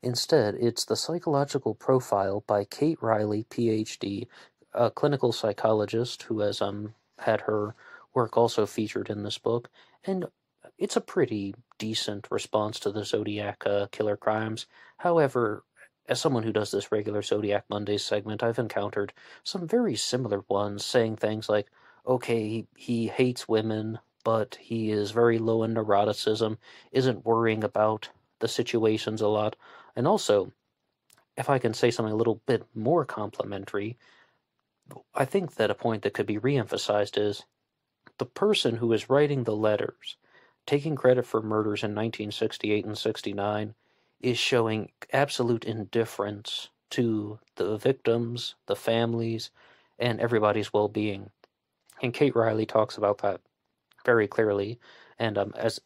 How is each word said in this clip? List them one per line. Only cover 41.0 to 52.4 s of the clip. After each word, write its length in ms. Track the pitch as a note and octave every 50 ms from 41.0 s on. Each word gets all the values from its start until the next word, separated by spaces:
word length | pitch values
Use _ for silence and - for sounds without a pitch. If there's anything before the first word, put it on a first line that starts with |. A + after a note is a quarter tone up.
| - B2+ B2+ B2 A#2
for 160 | - - A2+
murders 440 | A2 G#2+ G#2+ G#2+ G#2+ G#2+ G#2 G2+ -
in 100 | G#2 G#2
nineteen 380 | G#2 A2+ A2+ A2 - G#2 G#2
sixty-eight 520 | G#2 - A#2 A2 - - - G#2+ G#2+ G#2 F#2
and 140 | G#2+ G#2 G#2
sixty-nine, 760 | - A2 G#2+ - - G#2 G2+ G2+ G2+ G#2 G#2+ G#2+ G#2+ G#2+ G#2+ _ _ _ _ _ _ _ _ _
is 160 | - B2+ A#2+
showing 540 | A2+ - - C3+ B2 A2+ A2+ A2 A2 G#2 - _ _ - _ -
absolute 500 | C3+ C#3+ C#3 - - B2+ A#2 A#2+ A2 -
indifference 1040 | G#2+ G#2+ A2 G#2 F#2 - A#2 A2+ A2 - - G#2 G#2 G#2 G2+ G#2 - - - - - _ _ _ _
to 480 | - - B2 A#2 A2 G#2+ G#2 G#2 G#2+ A2 _ _ _
the 220 | - G#2 F#2+ A2 G#2
victims, 760 | - C3+ C3+ C3 _ A#2 A#2 A#2 A#2+ A#2 A#2+ A#2+ - - - _ _
the 100 | - G2+
families, 760 | - - - A#2 A#2 A#2 A#2 A#2 A#2 A#2 A2+ A2+ A2 - - _ _ - - - _ _ _ _ -
and 220 | A#2 B2 A2+ G#2
everybody's 540 | A2+ A2+ A#2 A2 G#2+ G#2 G#2 G#2+ G2+ - -
well-being. 560 | G#2+ G#2 G#2 G#2+ G#2+ G#2+ G#2+ G2+ G2 G2+ G2+ _ _ - _ _ _ _ _ _ _ _ _ - -
And 100 | - B2
Kate 240 | A#2 - D3+ C#3 -
Riley 300 | A#2